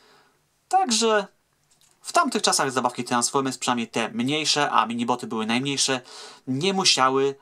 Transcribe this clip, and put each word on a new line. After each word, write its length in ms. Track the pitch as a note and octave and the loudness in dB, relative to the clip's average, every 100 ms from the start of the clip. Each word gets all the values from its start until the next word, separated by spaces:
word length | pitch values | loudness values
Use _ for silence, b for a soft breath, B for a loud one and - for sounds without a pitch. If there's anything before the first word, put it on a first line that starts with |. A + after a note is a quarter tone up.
| b b b b _ _ _ | b b b b _ _ _
Także 580 | F#4 F#4 A3 A3+ G#3+ G3 _ _ _ _ _ _ _ | 0 2 2 4 2 0 _ _ _ _ _ _ _
w 120 | - | -2
tamtych 280 | E4+ D#4+ A3+ | 2 2 0
czasach 300 | G3+ F3+ C#3+ | 0 2 0
zabawki 320 | B2+ B2 - | 0 -2 -2
Transformers, 540 | A#2+ B2 A#2 C#3+ C3+ C3 | -2 0 0 0 -2 -4
przynajmniej 300 | - A#2+ A2+ | -2 -2 -2
te 220 | - G#2+ | -4 -4
mniejsze, 640 | G#2+ B2 D3+ D3 D3+ C#3+ | -2 -2 0 0 0 2
a 140 | A#2 A2 | 2 0
miniboty 420 | A#2 A#2+ B2 A#2 | -2 -2 -2 -2
były 180 | A2+ A2 | -6 -2
najmniejsze, 560 | A#2 C#3 C3+ - C3 B B B B - | -2 -2 -2 0 -2 B B B B -6
nie 260 | C3 F#3 | -2 0
musiały 600 | F#3+ F#3 - C3 C3+ C#3 C#3 | 0 0 4 2 4 0 -2